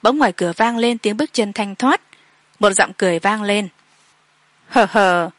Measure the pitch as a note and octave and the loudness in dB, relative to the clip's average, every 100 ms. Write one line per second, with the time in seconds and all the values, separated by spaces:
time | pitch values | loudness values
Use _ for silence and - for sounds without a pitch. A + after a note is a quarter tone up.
0 | D#4+ D4 B3+ F3+ F3+ E3+ A3+ A#3 A#3 A#3 | 2 2 0 0 -4 0 -2 0 -2 -2
1 | G#3+ G#3+ D4+ - G#3 G3+ G#3 F#3+ B3+ F4+ | -4 -4 -4 -2 -4 -4 -8 -2 0 0
2 | _ _ _ _ _ _ G3+ F#3+ - F#3+ | _ _ _ _ _ _ 0 2 0 0
3 | F#3 E3+ G3 G#3+ G3+ G#3 G3 _ _ _ | -2 0 0 -2 -2 -2 -4 _ _ _
4 | _ _ _ _ _ _ _ C4 G3+ A3+ | _ _ _ _ _ _ _ 0 2 2
5 | G3 F3 E3+ | 2 2 -2